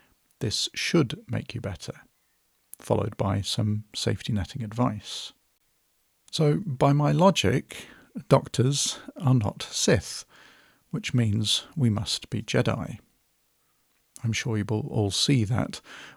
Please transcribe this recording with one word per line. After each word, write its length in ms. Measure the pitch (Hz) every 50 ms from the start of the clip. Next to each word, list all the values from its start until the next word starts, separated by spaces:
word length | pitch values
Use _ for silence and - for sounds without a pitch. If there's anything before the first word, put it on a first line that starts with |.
| _ _ _ _ _ _ _ -
"This 280 | - 104 - - - - -
should 500 | - - - - 170 131 107 - 220 - -
make 260 | 113 110 - - -
you 60 | 110
better," 400 | 110 101 92 - - - - - - _ _ _ _ _ _ _ _ _ _ _ _ _ -
followed 380 | _ - - 107 101 101 107 -
by 240 | - 107 98 104 101
some 460 | 95 - - - 107 104 107 107 - _ -
safety 380 | - - 113 104 - - - 110
netting 300 | 101 90 - - - 113
advice? 680 | 104 110 120 123 120 107 104 - - - - - - _ _ _ _ _ _ _ _ _ _ _ _ _ _ _ _ _ _ _ -
So, 300 | - - 156 147 156 175
by 320 | 214 160 127 - 147 139
my 220 | 143 147 147 147 147
logic, 760 | 151 180 196 - - - 92 127 139 - _ - - - - - - - _ _ 226 -
doctors 720 | - 143 127 - - - - 120 135 143 - - - - - - - -
are 180 | 269 170 127 131
not 300 | 120 104 - - - - -
Sith, 540 | - - - - 143 87 - - - - - _ _ - - - - _ _ _ _ _ _ _
which 240 | - - - - -
means 540 | 120 117 107 101 110 107 101 - - - - -
we 120 | 156 127 113
must 400 | 101 104 98 - - - - -
be 120 | 113 107
Jedi. 580 | - - - 123 117 113 110 - - - 120 - _ _ _ _ _ _ _ _ _ _ _ _ _ _ _ _ _ _ _ _ _ _ _ - -
I'm 80 | 113 107
sure 240 | - - 123 110
you 80 | 104 98
will 220 | - 107 107 - 139
all 220 | - 113 101 98
see 340 | - - - - 143 120 104
that 340 | 98 127 - - - - - _ - - - - - -